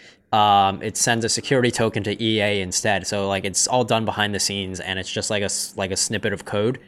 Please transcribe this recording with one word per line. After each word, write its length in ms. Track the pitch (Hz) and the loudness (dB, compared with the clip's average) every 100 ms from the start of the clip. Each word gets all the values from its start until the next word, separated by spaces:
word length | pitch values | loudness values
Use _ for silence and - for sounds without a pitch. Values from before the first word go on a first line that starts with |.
| - - _ | -20 -20 _
um, 500 | 110 104 101 98 98 | 4 6 6 6 2
it 140 | 107 - | -6 -2
sends 300 | 127 117 110 | 0 0 0
a 40 | |
security 420 | - - 135 120 | -2 0 2 2
token 320 | - 113 110 | 2 0 0
to 200 | 104 104 | -2 -2
E 180 | 113 110 | 0 2
A 200 | 101 101 | 2 0
instead. 440 | 92 - 113 95 87 | -2 -2 0 0 -2
So, 220 | 101 98 | -2 -2
like, 160 | 98 | -2
it's 240 | 98 87 - | -2 -2 0
all 160 | 127 | 0
done 220 | 120 113 107 | 2 0 0
behind 280 | 107 104 | -2 -2
the 60 | 98 | -2
scenes, 400 | - 98 92 92 | -2 -4 -6 -6
and 180 | 92 92 | -6 -6
it's 140 | 90 | -6
just 180 | - - | -6 -2
like 120 | 104 | -2
a 40 | 98 | -2
s-, 280 | - - - | -4 -6 -4
like 160 | 95 | -4
a 60 | 95 | -2
snippet 340 | - 107 107 | -2 -2 -2
of 140 | 98 - | -4 -4
code 340 | 104 110 135 | 0 0 -2